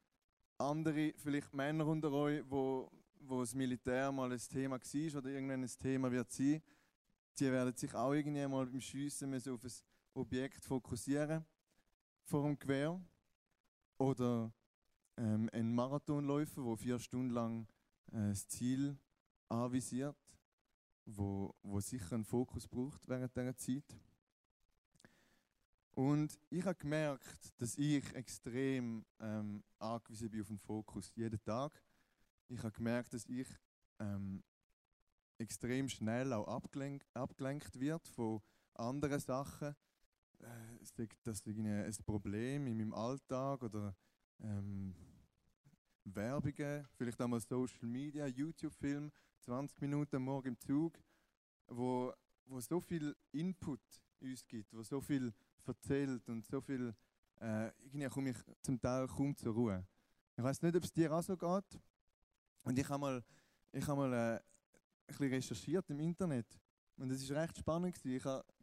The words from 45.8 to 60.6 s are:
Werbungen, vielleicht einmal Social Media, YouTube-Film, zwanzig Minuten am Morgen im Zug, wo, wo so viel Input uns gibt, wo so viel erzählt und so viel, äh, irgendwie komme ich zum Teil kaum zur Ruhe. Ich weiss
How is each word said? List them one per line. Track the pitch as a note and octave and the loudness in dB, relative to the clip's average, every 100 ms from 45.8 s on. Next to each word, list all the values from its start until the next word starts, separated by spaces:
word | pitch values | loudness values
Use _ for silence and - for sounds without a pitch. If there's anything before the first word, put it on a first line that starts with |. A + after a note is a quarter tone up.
| _ _ | _ _
Werbungen, | G#2 G2+ A2+ C#3+ C#3+ C#3 C#3+ D3 C#3 - | -8 -2 -2 0 -2 -2 -2 -4 -6 -4
vielleicht | A#2+ A#2 | -2 0
einmal | B2 A#2+ | 2 2
Social | - B2+ B2+ - A#2 | 0 0 0 -2 -4
Media, | B2 D3 D3 C#3+ | -4 -4 -2 -2
YouTube-Film, | B2+ D#3+ - D3+ - C#3+ C#3+ D3 - _ _ | -2 -4 -4 -8 -4 -2 -2 -4 -12 _ _
zwanzig | - B2 C#3+ - | -4 -2 -2 -2
Minuten | C#3+ C#3+ D3 C3+ | 0 2 2 0
am | |
Morgen | C3 C#3 C3 | 0 0 -2
im | A#2 | -4
Zug, | - C#3+ E3 - _ _ _ _ _ _ - | 2 4 4 -2 _ _ _ _ _ _ -10
wo, | A#2+ B2+ B2+ B2+ - _ _ - | -2 2 2 0 -6 _ _ -12
wo | C3 | -8
so | - F3 | -2 -2
viel | - E3+ D3 - _ | 0 -2 -2 -6 _
Input | C#3+ F3+ - - B2+ - - _ - | -2 -2 -2 -4 -6 -8 -20 _ -12
uns | C3 B2+ | -10 -10
gibt, | - A2+ G#2 | -8 -10 -8
wo | A2+ | -10
so | A2 C#3 | -4 -4
viel | B2+ C#3 B2 - _ _ - | 2 2 2 -4 _ _ -8
erzählt | - - C#3 C3+ B2 - | -4 2 2 2 -2 -4
und | A2+ | -8
so | - C3+ | -4 -6
viel, | B2+ C3 B2 A2 _ _ _ - | -4 -4 -4 -6 _ _ _ -8
äh, | A2+ A2 A2 - C3 | -2 0 -2 -6 -10
irgendwie | C#3+ C3+ | -4 -2
komme | A#2+ C3+ | 0 -2
ich | G#2+ - - | -2 -10 -8
zum | - B2 | -2 2
Teil | B2 C3 C3 | 2 2 0
kaum | - C#3 | 0 0
zur | C#3 A#2+ | 0 0
Ruhe. | A2 A#2 F#2 F#2+ _ _ _ _ - | 2 2 2 -4 _ _ _ _ -2
Ich | |
weiss | B2+ C3+ | 0 4